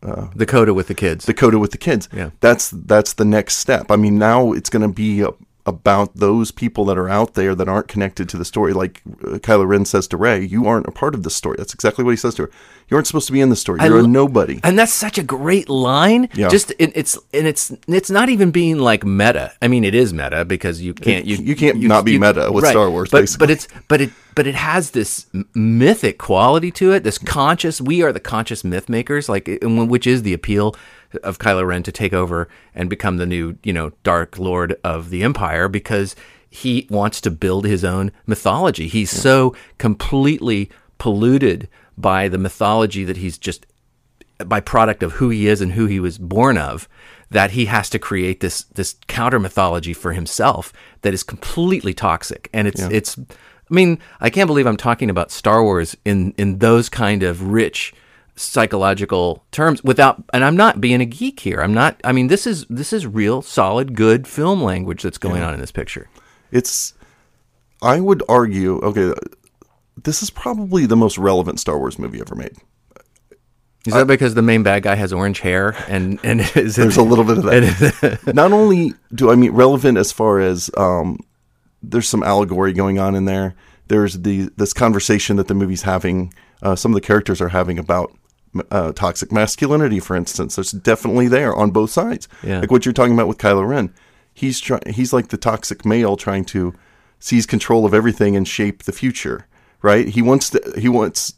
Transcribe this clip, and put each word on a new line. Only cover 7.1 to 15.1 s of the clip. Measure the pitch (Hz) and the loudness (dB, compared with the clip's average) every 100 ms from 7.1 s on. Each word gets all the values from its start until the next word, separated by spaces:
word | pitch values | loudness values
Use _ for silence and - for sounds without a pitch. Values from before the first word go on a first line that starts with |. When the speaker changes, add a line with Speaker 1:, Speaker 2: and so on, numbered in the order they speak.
Speaker 1:
out | 101 113 | 0 0
there | - 95 92 | 0 -2 0
that | 92 | -2
aren't | 95 - | -2 -4
connected | 104 98 - 90 | -4 -4 -4 -8
to | 90 | -8
the | 87 | -8
story. | - 101 | -2 0
Like, | 92 92 - - - | 0 -4 -8 -20 -14
uh, | - - | -10 -8
Kylo | - 107 95 | 2 2 4
Ren | 101 | 2
says | 101 101 90 | 2 0 -2
to | 82 | -2
Rey, | 110 104 | 0 0
"You | 95 101 113 | -2 -2 0
aren't | 113 - | 0 -2
a | |
part | - 143 143 | -4 -4 -2
of | |
this | 90 - | -6 -6
story." | - - | -6 -8
That's | 101 | -10
exactly | - 110 - | -2 -2 0
what | 123 | 0
he | 117 | 0
says | 120 - | -2 -4
to | |
her. | 73 _ - - _ | -8 _ -20 -20 _
"You | 143 | 0
aren't | 147 | 0
supposed | 156 - | -4 -2
to | |
be | 135 | 2
in | 135 | 2
the | 113 | 2
story. | - 87 | -2 0
Speaker 2:
I | - | 4
Speaker 1:
You're | 113 | 6
a | |
Speaker 2:
lo- | 117 | 6
Speaker 1:
nobody." | 127 139 123 78 67 | 4 4 2 0 -2
Speaker 2:
And | - 185 | 0 2
that's | 226 | 2
such | - 214 | 0 -4